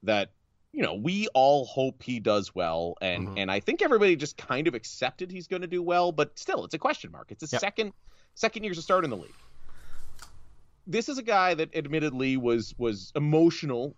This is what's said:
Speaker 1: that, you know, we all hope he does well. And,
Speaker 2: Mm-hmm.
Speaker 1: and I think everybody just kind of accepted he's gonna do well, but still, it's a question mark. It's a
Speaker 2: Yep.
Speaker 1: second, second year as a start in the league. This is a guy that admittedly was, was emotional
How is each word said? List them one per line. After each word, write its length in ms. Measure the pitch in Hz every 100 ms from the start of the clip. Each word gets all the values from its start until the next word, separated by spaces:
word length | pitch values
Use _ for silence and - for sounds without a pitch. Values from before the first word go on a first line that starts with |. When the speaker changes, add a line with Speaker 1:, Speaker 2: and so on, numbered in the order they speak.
Speaker 1:
that, 280 | 95 107 98 _ _ _ _
you 100 | 311
know, 120 | 131 92
we 320 | 123 196 214
all 320 | 131 135 143 127
hope 380 | - 131 127
he 160 | - 123
does 340 | 110 104 98
well. 420 | 90 85 82 85 82
And, 280 | 95 87 95
Speaker 2:
Mm-hmm. 80 | 95
Speaker 1:
and 140 | 95
I 100 | 101
think 200 | - 277
everybody 340 | 359 233 202 160
just 220 | 147 -
kind 300 | - 131 160
of 80 | 123
accepted 560 | - - 127 - 180
he's 160 | 185 165
gonna 200 | 185 180
do 140 | 180
well, 300 | 175 175 180
but 260 | 151 143 -
still, 280 | - 330 -
it's 80 |
a 60 | -
question 320 | 262 - -
mark. 200 | 156 -
It's 120 | 107
a 40 | 156 196
Speaker 2:
Yep. 60 |
Speaker 1:
second, 320 | 202 214 214 - - - _ -
second 280 | 226 220
year 80 | 208
as 60 | 165
a 40 |
start 240 | 156 185 160
in 40 |
the 80 | 104
league. 140 | 78 - - - - - - - - - - - - - - _ -
This 200 | 190 233
is 80 | 269
a 60 |
guy 300 | 226 202 185
that 200 | 165 160 165
admittedly 600 | 143 156 151 127 131 131
was, 380 | 120 117 110 -
was 340 | 120 101 - 147
emotional 800 | 147 156 170 - 156 120 139